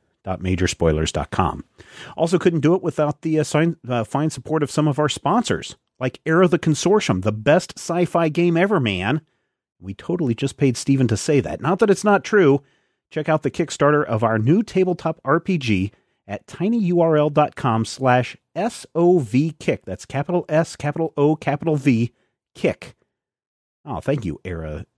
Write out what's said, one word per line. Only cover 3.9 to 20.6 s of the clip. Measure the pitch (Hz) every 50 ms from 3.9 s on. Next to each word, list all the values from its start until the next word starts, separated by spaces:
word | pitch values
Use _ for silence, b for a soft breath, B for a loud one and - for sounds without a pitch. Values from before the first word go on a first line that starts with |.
| 127 120 113
fine | - - 139 151 156
support | - - - - 151 160
of | 151 135
some | - - 151 156
of | 135 135
our | 151 147
sponsors, | - - - 143 180 240 233 - 101 80 - - - _ _ _ _ _
like | 127 131 - - _
Era | 160 160 170 190 170
the | 180 156
Consortium, | - 165 151 - - 170 202 214 - - 104 92 92
the | 107
best | 107 107 107 143 151 185 - - - -
sci-fi | - - 170 175 180 165 - 175 170 160
game | 147 170 175 175 170
ever, | 165 180 202 214 175
man. | 127 110 98 87 92 104 135 156 - _ _ _ _ _ _ _ _ _ _ _
We | 90 95 98
totally | - - - 170 175 170 123 117
just | - - 135 - -
paid | 147 135 120 -
Steven | - - 139 135 131 113
to | 110 101
say | - - 151 139
that. | 90 - 76 -
Not | - 147 185 190
that | - 208
it's | 190 - -
not | 214 202 190 -
true. | - - 208 180 143 139 139 - _ _ _ _ _ _ _ _ _
Check | - 156 151 -
out | 156 156
the | - 139
Kickstarter | - - 170 139 - - 143 143 151 147 151
of | - 113 110 113
our | 110 110 110
new | 110 127 160 214
tabletop | 233 - - 190 185 180 175 170 - 160 160 - _
R | 131 143 170
P | - - 190 165
G | 127 117 107 92 95 104 - _ _ _ _ _ _ -
at | 101 104 -
tinyurl | - - - 247 220 233 233 208 175 175 170 170 165 156 151 147 156 147
dot | 147 151 - -
com | - - 131 113 113 113
slash | - - - 131 131 123 127 120 - - - _ _ _
S | 160 196 233 - - - - _
O | 160 170 175 185 180
V | 135 104 107 127 151 165 151 _
kick. | - - 131 - _
That's | - 92 - -
capital | _ - 135 143 - 180 180 165 -
S, | 156 156